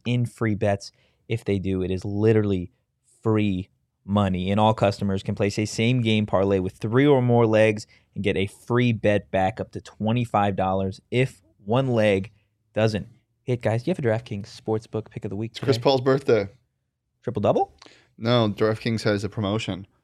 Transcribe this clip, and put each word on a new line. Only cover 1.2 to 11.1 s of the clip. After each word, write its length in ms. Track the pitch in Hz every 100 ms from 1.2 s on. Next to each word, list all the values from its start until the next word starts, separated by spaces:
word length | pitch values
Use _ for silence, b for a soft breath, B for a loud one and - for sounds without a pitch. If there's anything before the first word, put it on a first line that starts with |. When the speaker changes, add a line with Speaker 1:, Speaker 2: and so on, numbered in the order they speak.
| -
Speaker 1:
if 160 | 113 -
they 140 | 101
do. 220 | 95 92
It 100 | 90
is 120 | 92
literally 720 | 104 101 110 110 104 92 87 _ _ _ _ _
free 460 | 113 107 104 92 98 _ _ _
money, 480 | 95 104 95 92 92
and 80 | 104
all 140 | 107
customers 500 | 107 101 - 101 95
can 100 | - 101
place 220 | 104 110
a 60 | 107
same 360 | - 117 127
game 240 | 110 107 104
parlay 340 | 92 98 98
with 140 | 92
three 340 | - 110 123 147
or 140 | 131
more 240 | 123 120 110
legs 400 | 110 110 107 - b b 104
and 80 |
get 120 | 98 92
a 120 | 98
free 440 | - - 120 123
bet 400 | 107 104 104 -
back 300 | 95 95 -
up 100 | -
to 80 | 95
twenty-five 760 | - - 107 120 117 107 101 95
dollars 420 | 95 95 95 -
if 320 | -